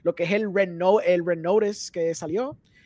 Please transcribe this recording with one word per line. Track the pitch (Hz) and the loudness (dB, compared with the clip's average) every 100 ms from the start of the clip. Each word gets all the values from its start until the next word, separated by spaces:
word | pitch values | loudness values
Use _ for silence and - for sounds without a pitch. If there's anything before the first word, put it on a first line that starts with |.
Lo | 170 170 | -4 -2
que | |
es | 170 | 0
el | 202 214 | 0 0
Red | 190 185 | 0 0
No-, | 170 180 208 | 2 4 4
el | 180 180 | 4 2
Red | 170 165 | 0 -2
Notice | 165 208 208 202 - | 0 2 0 -4 -8
que | 180 165 165 | -4 -4 -4
salió, | 160 190 269 - _ _ | -6 -4 -6 -10 _ _